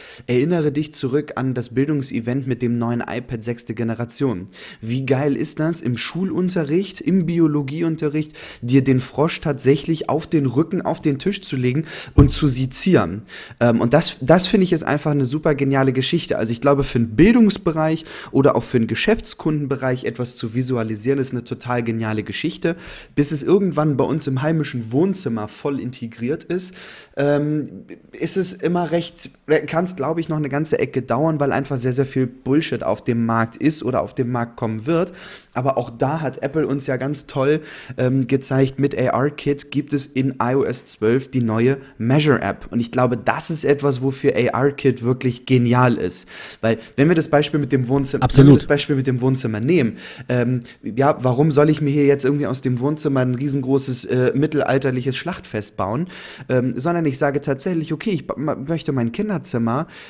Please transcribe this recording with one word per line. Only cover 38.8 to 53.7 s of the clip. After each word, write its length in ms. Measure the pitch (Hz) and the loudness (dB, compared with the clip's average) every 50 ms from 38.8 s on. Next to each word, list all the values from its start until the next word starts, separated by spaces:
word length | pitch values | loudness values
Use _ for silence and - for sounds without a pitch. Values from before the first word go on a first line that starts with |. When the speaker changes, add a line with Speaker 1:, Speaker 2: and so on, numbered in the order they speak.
Speaker 1:
mit 180 | 139 135 - - | -2 -2 0 0
A-R-Kit 720 | 127 123 - 117 135 147 147 - - 143 143 139 - - | 0 0 2 0 0 -2 -4 -4 -4 -4 -2 -2 -6 -6
gibt 220 | - 143 147 - | -4 -4 -4 -2
es 140 | 147 139 135 | -4 -4 -4
in 280 | - - 131 131 135 135 - | -2 -2 -2 -2 -2 -2 -2
I 140 | - 123 131 | -2 0 2
O 80 | 139 - | 0 0
S 220 | - - - - | 0 -2 -6 -8
zwölf 440 | - - - 104 110 120 135 131 - | -10 -6 0 2 2 2 2 0 -2
die 120 | - 127 | -2 0
neue 360 | 120 113 110 113 120 131 139 135 - - - | 0 0 2 2 2 2 2 0 -4 -18 -10
Measure 460 | - 110 120 139 156 151 151 127 - | -4 0 2 2 4 4 4 2 2
App. 240 | - 98 - - - - | 0 -4 -4 -6 -10 -6
Und 100 | - 120 | -4 -4
ich 100 | 117 - | -4 -2
glaube, 260 | - 127 127 120 123 | 0 0 0 2 0
das 340 | 107 - - 113 151 - - | 0 0 -2 -2 0 -2 -4
ist 140 | 165 - - | -4 -2 2
etwas, 380 | 131 143 139 139 143 131 120 | 2 2 2 2 0 0 0
wofür 320 | 131 135 135 - - 135 - | -2 -4 -4 0 0 0 2
A-R-Kit 680 | 104 123 123 - 117 135 143 139 - - 131 120 - | 2 0 2 2 2 2 2 0 2 2 2 2 2
wirklich 440 | 117 123 127 127 - 127 120 - - | 0 -2 -2 0 0 -2 -2 -4 -2
genial 480 | - 131 123 120 117 123 123 127 123 113 | 2 4 4 4 4 4 6 4 4 4
ist. 340 | - - 90 - - - - - - - - - - | 2 -2 -4 -4 -6 -10 -12 -16 -18 -16 -16 -14 -4
Weil, 180 | - 113 113 - - - - | 0 0 0 0 -4 -10 0
wenn 120 | - 143 165 | 2 4 4
wir 60 | 180 | 4
das 140 | 160 147 - | 4 2 2
Beispiel 320 | 147 143 147 - - 147 | 2 2 2 2 0 -2
mit 100 | 143 131 | 0 0
dem 160 | 143 131 123 | 0 0 0
Wohnzimmer, 380 | 117 131 147 175 - - 123 127 | 2 0 0 0 0 -2 0 0
Speaker 2:
Absolut. 240 | 120 - 135 135 143 | 4 8 8 10 10
Speaker 1:
wenn 60 | 135 | 10
wir 40 | 147 | 8
das 80 | - | 6
Beispiel 300 | - 147 143 - - 147 | 2 0 0 2 0 0
mit 100 | 131 135 | 0 2
dem 140 | 135 127 120 | 0 0 2
Wohnzimmer 400 | 123 131 131 131 - 113 107 104 | 2 0 0 0 -2 -2 -2 -2
nehmen, 380 | 117 143 180 165 123 113 - - - - - - 131 - | 0 2 2 4 2 0 -2 -6 -14 -18 -16 -18 -6 -2
ähm, 320 | 131 123 120 120 127 120 - - - _ | 0 0 0 0 0 -2 -4 -8 -20 _
ja, 340 | - 110 107 123 135 147 156 135 | -12 -8 -2 2 2 2 2 2
warum 300 | 123 127 120 131 151 160 | 0 0 2 4 2 4
soll 180 | 135 147 147 156 | 6 4 4 4
ich 100 | 151 151 | 4 2
mir 100 | 151 139 | 0 0
hier 160 | 143 147 143 | 2 4 4
jetzt 180 | 139 143 139 - | 4 4 4 2
irgendwie 220 | 143 143 143 143 | 0 0 0 0
aus 160 | 98 131 135 | -2 -4 -2
dem 180 | - 131 127 117 | -2 -2 -2 0
Wohnzimmer 400 | 127 147 156 151 - 147 135 131 | 0 -2 -2 -2 -2 0 0 2
ein 160 | 127 127 123 | 2 0 0
riesengroßes, 680 | 120 143 147 131 143 123 127 | -2 -2 -2 -2 -2 0 2